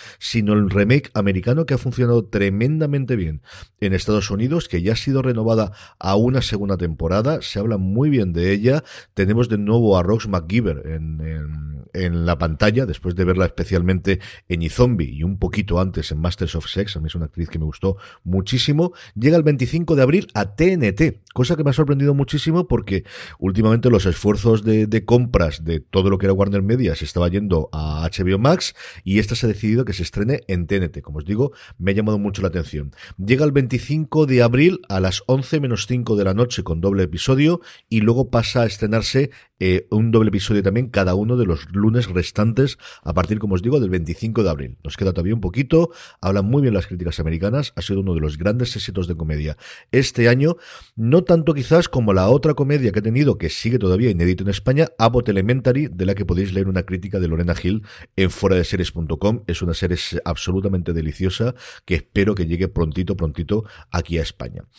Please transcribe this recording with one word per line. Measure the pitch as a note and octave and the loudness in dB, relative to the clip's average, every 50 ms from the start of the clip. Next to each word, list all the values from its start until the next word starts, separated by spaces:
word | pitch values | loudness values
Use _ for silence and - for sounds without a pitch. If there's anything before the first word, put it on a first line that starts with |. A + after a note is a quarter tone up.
| - - - - | -20 -20 -18 -14
sino | - - - A#2 G#2 G#2 G#2 | -10 -4 -2 0 0 2 2
el | G#2 G#2 F#2+ | 2 2 2
remake | G2 G2+ G2+ G#2+ C3 D3 - - - | 2 2 2 4 2 2 0 -2 -4
americano | G#2+ G2 G2+ F#2+ F#2 F2 A#2+ B2+ D#3+ E3 | -2 0 0 0 0 0 0 0 0 0
que | - C3+ | 0 -2
ha | A#2+ | -2
funcionado | - C3 A#2 B2+ B2+ A#2+ A#2+ A#2 F#2+ | -2 -4 -2 -2 0 2 2 2 0
tremendamente | G2 - G2+ G2+ G2 G2 G#2 A#2 C#3 D#3 D#3 D#3 D3 C#3+ C#3 C3 A#2 B2+ | 0 -2 0 0 0 0 0 0 0 0 0 -2 -2 -2 -2 -2 -2 -2
bien | G#2 F2 D#2+ D2+ C#2+ - - - - - - _ _ | -2 -2 -4 -6 -8 -12 -16 -20 -20 -20 -20 _ _
en | G#2+ F#2+ F#2+ | -2 -2 0
Estados | F2 - - G#2 G#2 G2+ - | 0 0 0 0 0 0 -2
Unidos, | G2+ G2+ A#2 C3 D#3+ E3+ - - | -2 -2 -2 0 0 -2 -2 -2
que | - F2 | -2 -2
ya | E2+ G#2 A2 | 0 0 -2
ha | |
sido | - - C#3 C3+ C3+ | -2 0 0 0 0
renovada | C3 B2+ A#2+ A2+ A2 A2+ A2+ A2 G#2+ F#2+ G2+ - - - _ - | 0 0 0 0 0 2 2 2 0 -2 -4 -12 -20 -20 _ -6
a | - F#2 G2 | -2 0 2
una | G#2 A#2 B2+ C3 B2+ | 4 4 4 2 0
segunda | - - A2 G2 G2+ G2+ G2 E2+ | 0 -2 -2 -4 -2 -2 -2 -2
temporada. | F2 E2 D#2 - E2 E2 F#2 G#2 A2+ C#3+ D#3+ - - | -2 -4 -2 -2 -2 0 0 0 2 0 -2 -2 -4
Se | - - G2+ | -6 -6 -4
habla | G2+ A#2 A2 | -2 -2 0
muy | F#2+ F#2 F#2+ G2+ A#2+ D3 D3+ | 0 0 0 0 2 2 2
bien | C#3 A#2+ G2+ F2+ E2 | 2 2 2 0 0
de | E2+ F2 F#2+ G2+ | 0 0 2 2
ella. | G2+ A2 B2 C#3 D#3 - - - - - _ _ | 2 2 2 2 2 -2 -6 -14 -20 -20 _ _
Tenemos | - F#2+ F#2+ G#2+ A#2 B2 A#2+ | 0 2 2 4 2 2 2
de | A2 G#2 | 0 0
nuevo | G2+ G#2 A2+ A#2+ A#2 G#2+ F#2+ F2+ | 0 2 2 4 4 4 4 4
a | F2 | 4
Rox | F#2 A2+ A2+ - G#2+ | 2 0 0 0 -2
MacGyver | G2 F2 D#2 E2 G2+ A2+ A2 F#2 D2+ C2+ - | -2 -2 -2 0 0 0 0 0 -2 -4 -6
en, | D2+ D#2+ D#2+ D#2+ D#2+ D#2 D2+ | -8 -8 -6 -6 -6 -6 -6
en, | D#2 D#2+ D#2+ D#2 D2+ D2+ D#2 D2+ D2 D2+ D2+ C2+ - - - | -6 -6 -6 -8 -8 -8 -8 -10 -10 -10 -12 -12 -14 -10 -6
en | F#2 F2+ F2 E2+ E2+ E2+ | -4 -2 0 0 0 0
la | F2 E2+ C#2 | 0 0 0
pantalla, | E2+ D#2+ D#2 - G#2+ G#2+ G#2+ B2+ C3+ | 0 -2 0 2 2 2 2 2 0
después | G2 D2 - - F2+ E2+ | -2 -4 -6 -6 -4 -2
de | F2+ F2+ | 0 0
verla | F2+ F#2 F#2 F2+ | 2 2 2 0
especialmente | E2+ - - E2+ - F#2 F2+ F2 F2+ F#2 F2 - G2 F#2+ F#2+ - - - - - - | 0 -2 -4 -4 -2 0 0 2 2 0 0 0 0 -2 -2 -2 -8 -20 -18 -8 -6
en | F#2 E2 E2 | -4 -2 -2
iZombie | D#2+ - A2+ B2 B2+ A#2 F2+ D2+ B1 B1 | -2 2 2 4 4 4 0 -2 -4 -4
y | D2 D#2+ | -4 -4
un | F#2 G2 G2 | -4 -2 -2
poquito | G2 F2 - G#2+ G2+ G2+ E2+ F2 | -4 -2 -2 -2 -2 0 0 0
antes | F#2+ F#2 E2 E2 D2+ - D2+ | 0 0 -2 -4 -6 -6 -4
en | D2+ | -2
Masters | D#2+ F2 - - F#2 D#2 - | -2 -2 -2 -2 -4 -4 -4
of | E2 - - | -6 -8 -4
Sex. | - F#2+ G#2+ - - | -4 -4 -4 -4 -6
A | D#2 | -6
mí | D#2 D#2 | -6 -6
es | - | -6
una | E2+ D#2+ | -6 -6
actriz | D2+ - E2+ E2+ - | -6 -6 -6 -6 -6
que | - E2 | -4 -6
me | D#2 | -6
gustó | D#2 - - - G2 F#2 - - - - - - | -6 -4 -2 -2 -2 -2 -4 -8 -18 -20 -12 -6
muchísimo. | F2 F#2 F#2+ F#2+ - - - - D3 D3 D3+ F3 F3+ F3+ - - - - | -2 -2 -2 0 0 -2 0 0 2 2 2 0 0 -2 -8 -18 -14 -6
Llega | G2+ A#2 D3 E3 | 0 2 4 4
el | E3+ D3 | 6 6
veinticinco | D3+ C#3+ B2 B2+ A#2+ D#3 E3 E3+ D#3+ D#3+ | 4 2 2 0 -2 -2 -2 0 2 4
de | C#3 C3 | 4 6
abril | C3 D#3+ G#3 - - - | 6 4 2 0 -2 -4
a | G#2+ G2+ G2+ - | -4 -4 -2 0
T | - D#3+ F#3+ F#3+ | 2 2 2 4
N | E3+ A#2+ G2+ F#2 | 2 2 0 2
T, | - E3 C#3+ - - _ _ - | 2 0 0 0 -4 _ _ -2
cosa | B2+ B2+ A#2+ E3+ | -2 0 0 0
que | D3+ D3+ | 0 0
me | C#3+ | 2
ha | B2+ | 2
sorprendido | D#3+ D3+ C3+ C#3+ C#3 C#3 C#3+ C#3 | 2 2 2 2 2 2 2 2
muchísimo | C#3 C3+ - - C#3+ - E3 D#3+ F3+ F3 - | 2 0 -2 -2 -2 -2 0 0 0 0 0
porque | B2+ G#2+ G#2+ - F#2+ F2 - - - - - - - - | 0 -2 0 -2 -4 -4 -4 -6 -12 -18 -18 -18 -8 -4
últimamente | - F#2+ F2+ A2 G#2+ A2 A2+ A#2 - B2 | -2 0 2 4 4 4 4 4 4 4
los | A#2 G2 F2+ | 4 4 4
esfuerzos | F#2 D#2+ - - G#2 G#2 G2+ A2 A#2 A2 G#2+ G#2 | 2 0 2 2 0 0 2 2 2 2 2 2
de, | A2 A2 G#2+ G#2+ | 2 2 2 2
de | G#2 G#2+ A2 G2 | 2 0 -2 2
compras | - A#2+ B2 B2 A#2+ A#2+ F2+ E2+ D#2 - - D#2+ | 4 4 4 4 2 2 0 0 0 -2 -4 -4
de | E2 E2 D#2 | -4 -4 -4
todo | - _ - G2 F#2 G2 | -4 _ 0 2 2 4
lo | G2 F#2+ | 2 2
que | G2 | 2
era | G2 G2 | 2 2
Warner | F#2+ G2+ G2+ G2+ G2 G2 | 2 2 0 0 0 0
Media | G2+ A#2 C3 A#2+ E2+ D#2+ | 0 0 0 0 0 -2
se | - D#2 | -4 -6
estaba | D2+ - F2+ F2 F2 | -6 -2 0 0 0
yendo | F2+ G2+ G#2 G2+ F2 D#2 D2+ - - | 0 0 0 0 0 0 0 -2 -6
a | D2+ D#2 D#2 D2+ D#2 E2 | -6 -4 -4 -4 -4 -4
H | D#2+ - - F#2 | -4 -4 -2 0
B | F2+ F#2+ | 0 2
O | G2 | 2
Max | A#2 C#3+ F#3 F3+ - - - - - - - - - | 4 2 2 2 0 -6 -10 -12 -18 -20 -20 -10 -4
y | F#2 G2 G#2+ | 0 2 2
esta | G#2 G2+ A#2+ | 2 0 -2
se | - B2 | -2 0
ha | A2 | -2
decidido | G2+ G#2 G#2+ G#2+ A2 B2 B2+ | -2 0 0 0 0 0 0
que | G2+ G2 | -2 -4
se | F#2 E2 | -6 -6
estrene | - - G2 G#2 A#2 C#3 - - - | -6 -4 -4 -2 -2 -2 -4 -4 -4
en | F#2+ F2 E2+ | -4 -4 -2
T | D2+ G2+ | -2 -2
N | G2 F2+ D2+ | -2 -2 -2
T. | - D2 - | -6 -8 -12
Como | - D2 D2+ | -12 -12 -10
os | C#2+ | -6
digo, | F#2 G#2 A2 C#3 C#3 - - - - - | -4 -2 -2 -2 -2 -4 -8 -20 -20 -12
me | - F2 G2 | -4 -2 0
ha | G2 | 0
llamado | G#2+ G#2+ G#2+ G#2+ G2+ | 0 0 0 0 0
mucho | G2+ G2+ G2+ - G2 | -2 -4 -4 -2 -4
la | F2+ | -2
atención. | D#2+ F2+ D2+ - - D2 C#2+ C#2 - - - - - - | -2 -4 -6 -6 -8 -10 -10 -10 -12 -16 -20 -18 -12 -6
Llega | F#2+ G#2 C3 C3 D3+ | -2 0 2 2 2
el | D3+ C#3 | 2 2
veinticinco | C#3+ C3 A2+ C3 A#2 - - D3 D#3 D#3 - - D#3 D#3 | 2 0 0 -2 -4 -4 -4 -4 -4 -4 -2 0 0 2
de | C3+ B2+ A#2+ A#2 | 4 4 4 4
abril | A#2 B2 C3 D#3 F3+ F#3 - - - | 4 4 4 4 4 2 0 -4 -6
a | G2 F#2+ | -2 0
las | F#2 F#2 F#2 - - | 0 0 -2 -2 -2
once | - B2+ C3+ B2+ - D#3+ D3+ | 0 0 0 0 -2 -2 -2
menos | C#3 B2 A#2 F#2 - | -2 -2 -4 -4 -4
cinco | - B2+ B2 A#2 A#2+ A2 | -2 -4 -2 0 0 0
de | G#2 G2 | 2 2
la | F#2+ F#2+ | 2 2
noche | G#2+ B2 A#2+ - - - | 2 0 0 -2 -4 -4
con | F#2 D#2+ E2 | -4 -2 0
doble | F2+ G2 G2 G2 F#2 | 0 2 2 2 0
episodio | D2 E2+ E2+ - C3 C3 C3+ D3 D#3+ F3 F3 - - - - _ _ | 0 -2 -4 -2 0 2 4 4 2 2 0 -4 -10 -20 -20 _ _
y | A2+ A2 | 0 2
luego | G#2 A2+ A#2 C3 B2+ - | 2 4 2 2 0 0
pasa | - A#2 A2 - - B2 A#2 | 0 0 0 0 0 0 0
a | |
estrenarse, | A2 - - A2+ G#2 A2 A2+ G#2+ - - C3 D3 C#3 - - - _ _ - | 0 0 -2 -2 -2 0 0 0 0 0 0 0 0 -4 -10 -20 _ _ -2
eh, | F#2 F#2 F2+ F#2 - - | 0 2 2 2 0 0
un | G#2 G#2+ A2+ A#2 | 0 0 2 4
doble | A2 A2 A2 G#2 | 4 4 4 4
episodio | F#2+ G2 - - G#2+ G#2 G2 | 2 0 0 0 0 2 2
también | G2 G2+ A#2+ B2+ A#2 | 2 0 0 -2 -2
cada | - G#2 F#2+ F2+ F2+ | 0 0 0 2 0
uno | F#2+ G#2 A2+ B2 | 0 0 0 0
de | B2 A2+ | 0 2
los | F#2 D#2+ D2+ - D#2 F2 | 0 0 -2 -4 -4 -2
lunes | G2+ G#2 A2 A2+ B2 A#2 F#2+ | 0 2 2 2 0 0 0
restantes | F2+ F2+ E2+ - - G#2 G#2+ A#2 A2 C3 C#3 B2 - - - - - - - | -2 -2 -4 -2 -2 0 0 2 2 2 0 0 -2 -6 -16 -20 -20 -10 -8
a | D2+ D2+ | -2 0
partir, | F#2 F2+ - G#2+ G#2 | 0 0 0 -2 -2
como | A2 G2+ F#2+ | -2 0 -2
os | F2+ F#2 | 0 0
digo, | A#2 D3 C#3+ | 0 2 2
del | A2+ F#2 | 2 0
veinticinco | F#2 F2 D#2+ E2 E2 - A#2 A2+ G#2+ A#2 G2+ | 0 -2 -2 -4 -4 -4 -4 -2 0 0 0
de | F2 | 0
abril. | D#2 C#2 C2+ B1 - - - | 0 -2 -6 -10 -12 -14 -14
Nos | D2+ - | -14 -6
queda | - G2+ F#2+ E2+ | -4 -2 -2 0
todavía | E2+ E2+ G2 A2+ | 0 -2 -2 -2
un | A2+ | -2
poquito, | G2 F2+ F2 B2+ C#3+ - D#3+ D#3+ E3+ E3 - - - - - _ | -2 -2 -2 -4 0 2 2 2 2 2 -2 -8 -20 -20 -14 _
hablan | - F#2+ G2 G2+ G2 | -2 0 0 0 2
muy | G#2 C3 D3 | 2 2 2
bien | C#3 B2 G#2 | 2 2 2
las | F#2 - | 0 -2
críticas | - - F2 F2 E2+ - - | -4 -6 -6 -6 -6 -4 -4
americanas, | D#2 D#2+ E2 D#2+ F#2+ G#2 B2+ D3 D3 - - | -4 -4 -2 -2 -2 -2 -2 -2 -4 -4 -8
ha | - F#2 | -8 -6
sido | - G2 G2 | -4 -2 -2
uno | F#2+ F#2+ E2+ | -2 0 -2
de | D#2+ | 0
los | D2+ D2+ D2 | -2 -2 -4
grandes | D2+ F2 G2+ A2 B2 B2 A#2 - | -2 -2 -2 0 0 -2 -4 -4
éxitos | G#2 - - F2+ G2 F2 E2+ | -6 -10 -8 -6 -6 -4 -4
de | E2+ | -4
comedia | D#2+ D#2+ D#2 D#2 D2 D2+ D2+ D2 - - - - - - _ | -4 -4 -4 -4 -4 -4 -6 -8 -10 -14 -20 -20 -20 -8 _
este | - C3 C3 - - B2 A#2 A#2 | 0 2 2 2 0 2 4 4
año, | B2 C3 C#3+ E3 E3+ - - - - - - - _ | 4 4 2 0 0 -2 -8 -18 -20 -20 -20 -14 _
no | A2+ A2+ A#2 D3 F#3 F3+ | -4 2 4 4 4 6
tanto | - E3+ E3 D3 E3 D3+ | 4 4 4 4 2 -2
quizás | C#3+ B2 - D#3+ F3 E3+ - | -2 0 2 4 4 4 2
como | - B2+ A2+ G#2 G2 | 0 0 2 2 4
la | F#2 F#2 G#2 | 4 4 4
otra | C3 C#3+ C#3 D#3 - | 4 4 4 2 0
comedia | - C#3 C3+ D3 D3 B2+ G#2+ F2+ | 0 0 0 0 0 0 0 0
que | G#2 | 0
ha | G#2 | -2
tenido, | A2+ A2+ B2+ D3 C3+ F#2 - | 0 0 2 2 2 2 0
que | F2 D#2 | -2 -6
sigue | - - - A#2 B2 B2 | -6 -4 -2 0 0 2
todavía | G2+ F#2 F2+ G2+ B2 A#2+ | 2 2 2 2 2 2
inédito | F#2 E2 E2+ F2+ F#2 F2+ F#2+ | 2 2 2 2 0 0 -2
en | G2+ | -4
España, | G2 - - C3 C3 D3 E3 - - - | -4 -2 0 0 2 2 2 0 0 2
Abbott | A2+ A2+ A#2 B2 A#2 A2 | 2 2 2 2 0 2
Elementary, | G2+ F#2+ F#2 A2 B2+ C3 - C3 B2 C#3 D3+ - | 0 2 2 2 0 2 2 2 2 2 0 -4
de | F2 F2+ F#2 | -4 -2 -2
la | G2 G2 | -2 -2
que | G2+ G2 | -2 -2
podéis | D#2+ E2+ F2+ G2+ F#2+ F#2+ | -2 0 0 0 0 -2
leer | G2 G2 G2 | -2 -2 0
una | F#2+ F2+ F2 | 0 -2 -2
crítica | - F#2 F2 F2 F#2+ - F#2+ | -4 -6 -8 -6 -6 -4 -2
de | F2+ E2 | -2 0
Lorena | D#2+ D#2+ E2+ F2 E2+ | 0 0 0 0 -2
Gil | - - F2+ G#2 A2 G#2+ - - - - - _ | -2 -2 -2 -2 -2 -4 -10 -16 -20 -20 -8 _
en | G2 F#2+ F2+ | 0 0 0
fuera | - - G2+ G2 F#2+ | 0 0 0 2 2
de | F2+ E2+ | 2 2
series | - G2+ F2+ F2 - - | 0 -2 -2 -4 -4 -6
punto | E2+ E2 D2+ D#2+ D#2+ | -6 -6 -4 -4 -2
com. | F#2+ G#2 A#2 A#2+ - | 0 0 -2 -2 -4
Es | - F2 - F#2+ | -6 -6 -4 -4
una | E2+ D#2+ | -4 -2
serie | - F#2+ E2 F2 E2+ - - F2 - - | -2 -2 -2 -2 -4 -4 -6 -6 -6 -4
absolutamente | F2+ E2+ - - F#2+ F#2 G2 G2 G2 F#2+ F2+ E2 F2+ E2 | -4 -4 -4 -4 -4 -2 -2 -2 -2 -2 -2 -2 -2 -2
deliciosa | E2 D#2 D#2 D2 - F#2 F#2 - - A2+ B2 B2+ - - - - - _ | -2 -2 -4 -4 -2 -2 -2 -2 -2 -2 -4 -4 -6 -12 -20 -20 -16 _
que | - F2+ | -4 -4
espero | D#2+ - - - G#2 G2 G#2+ G2+ | -4 -4 -2 -2 0 2 2 0
que | F2+ E2+ | 0 -2
llegue | D#2+ F2 E2+ F#2+ E2 | -2 -2 -2 -4 -4
prontito, | - F2 E2 D#2 C#2+ F2+ F2+ F#2 G2 | -2 -2 -2 -2 -2 -4 -4 -4 -4
prontito | - E2+ D#2 D2 - E2 - G2+ A2 G#2+ - - - - _ | -2 -4 -4 -4 -6 -4 -2 -2 -4 -4 -6 -12 -20 -14 _
aquí | - F2 D#2+ - E2+ E2 | -6 -6 -4 -2 -2 -4
a | D2+ | -4
España. | - - - B1 A#1 - - - - _ | -4 -8 -12 -14 -14 -14 -16 -18 -16 _